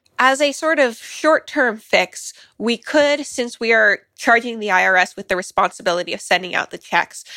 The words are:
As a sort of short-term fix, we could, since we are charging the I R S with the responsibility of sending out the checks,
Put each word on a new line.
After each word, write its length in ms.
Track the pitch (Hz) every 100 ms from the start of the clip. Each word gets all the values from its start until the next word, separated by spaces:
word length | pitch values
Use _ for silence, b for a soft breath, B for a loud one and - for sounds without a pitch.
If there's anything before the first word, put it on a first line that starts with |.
| _ -
As 240 | 254 269
a 120 | 285
sort 260 | 269 320 311
of 180 | 254 226
short-term 800 | - - 311 311 - 302 247 220
fix, 540 | - 190 180 - - b b -
we 200 | 214 233
could, 500 | - 302 285 294 294
since 320 | - 240 -
we 140 | 233
are 260 | 226 214 190 _
charging 460 | - - 240 240 226
the 100 | 208
I 140 | 185
R 120 | 190 185
S 200 | 180 -
with 100 | 196
the 80 |
responsibility 800 | 185 196 - 185 - 202 175 175
of 80 | 180
sending 340 | - 180 180
out 160 | 175 -
the 80 | 175
checks, 460 | - 170 - - B